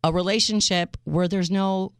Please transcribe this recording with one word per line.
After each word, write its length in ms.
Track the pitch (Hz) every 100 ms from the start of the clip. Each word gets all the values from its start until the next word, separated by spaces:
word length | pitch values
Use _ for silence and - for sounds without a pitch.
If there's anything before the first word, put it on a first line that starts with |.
a 80 | 160
relationship 840 | 170 180 220 220 214 - 180 175 - -
where 220 | 151 180
there's 200 | 196 175
no 440 | 196 190 190 190 -